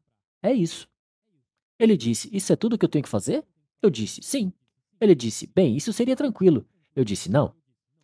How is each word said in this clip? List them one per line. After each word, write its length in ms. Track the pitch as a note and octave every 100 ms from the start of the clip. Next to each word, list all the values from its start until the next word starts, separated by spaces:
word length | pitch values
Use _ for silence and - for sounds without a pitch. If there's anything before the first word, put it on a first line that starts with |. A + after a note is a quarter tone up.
| _ _ _ _
É 100 | G3+
isso. 360 | B3+ E3 - - _ _ _ _ _ _ _ _ -
Ele 180 | A3+ F#3
disse, 320 | A#2 A2+ -
"Isso 200 | G3 -
é 40 | E3+
tudo 200 | A3+ A3+
que 80 |
eu 40 | E3
tenho 140 | D3+
que 60 | C3+
fazer?" 360 | G#2 - C4 - _ _ _
Eu 80 | F#3+
disse, 320 | A#2 G#2 -
"Sim." 300 | - C#4 F#3+ - _ _ _ -
Ele 140 | G#3+
disse, 320 | D3+ A#2 - -
"Bem, 220 | - E3+ A#2+
isso 160 | A3+
seria 240 | - B3 B3+
tranquilo." 500 | D4 - F#3 C3 - _ _
Eu 100 | -
disse, 260 | A2+ F#2+ E2
"Não, 240 | B2+ A#2 - _ _ _ _